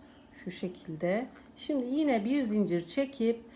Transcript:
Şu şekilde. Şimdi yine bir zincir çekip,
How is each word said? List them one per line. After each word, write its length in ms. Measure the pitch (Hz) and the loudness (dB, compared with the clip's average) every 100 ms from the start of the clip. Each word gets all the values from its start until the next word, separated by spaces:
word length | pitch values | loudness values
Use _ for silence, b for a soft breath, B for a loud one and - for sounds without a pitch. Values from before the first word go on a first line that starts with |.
| B B B - | B B B -14
Şu 80 | 190 | -10
şekilde. 760 | - 185 180 - 156 175 202 262 B B - | -6 -8 -8 -10 -4 0 0 -2 B B -12
Şimdi 260 | - 294 240 | -2 -2 0
yine 400 | 277 302 233 208 | 2 4 2 2
bir 160 | 285 | 0
zincir 460 | 240 214 185 175 170 | 2 2 4 2 0
çekip, 540 | - 277 - 226 226 - | -2 0 2 2 0 -4